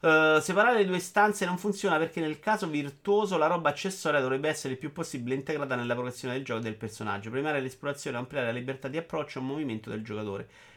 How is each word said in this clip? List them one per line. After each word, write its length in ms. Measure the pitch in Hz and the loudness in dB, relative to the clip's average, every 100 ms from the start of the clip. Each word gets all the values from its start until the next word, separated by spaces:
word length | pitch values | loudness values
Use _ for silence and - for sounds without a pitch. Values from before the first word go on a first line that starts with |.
Eh, 400 | 165 156 156 156 | 8 8 8 6
separare 360 | 156 185 226 240 | 4 4 4 6
le 80 | 190 | 4
due 120 | 180 | 2
stanze 480 | 180 - 208 202 180 | 0 4 4 4 -2
non 100 | 180 | -2
funziona 420 | 208 202 196 156 | -2 0 2 2
perché 220 | 160 170 | 2 0
nel 200 | 160 151 | -4 -2
caso 260 | - 214 185 | 0 0 0
virtuoso 720 | 151 143 139 - 202 208 180 | -2 -4 -6 2 2 4 4
la 80 | 156 | 4
roba 220 | 175 147 | 4 0
accessoria 500 | 143 196 185 156 147 | 0 -6 -2 2 2
dovrebbe 300 | 131 135 156 | 2 0 0
essere 240 | 147 139 | -2 -4
il 60 | 127 | -6
più 140 | 151 | -8
possibile 440 | 147 160 135 120 135 | -8 -8 -6 -2 -4
integrata 400 | 139 151 139 123 | -2 -4 -2 -2
nella 180 | 120 | -2
progressione 400 | 120 123 123 127 | -2 -4 -6 -6
del 100 | 127 | -6
gioco 140 | 135 113 | -4 -4
e 20 | |
del 100 | 113 | -4
personaggio. 560 | 107 110 - 107 101 110 | -6 -10 -8 -6 -6 -4
Premiare 300 | 123 151 147 | -4 -2 -2
l'esplorazione 560 | 131 127 143 139 - 120 | -4 -6 -8 -6 -6 -6
e 40 | |
ampliare 260 | 127 143 120 | -4 -2 -2
la 60 | |
libertà 360 | 120 123 135 135 | -2 -4 -6 -6
di 80 | 147 | -6
approccio 420 | 165 160 147 - | -4 -6 -4 -6
è 40 | |
un 40 | 131 | -4
movimento 420 | 143 147 110 110 | -4 -4 -4 -6
del 140 | 110 | -8
giocatore. 460 | 110 107 107 98 117 - - | -6 -6 -4 -6 -8 -16 -20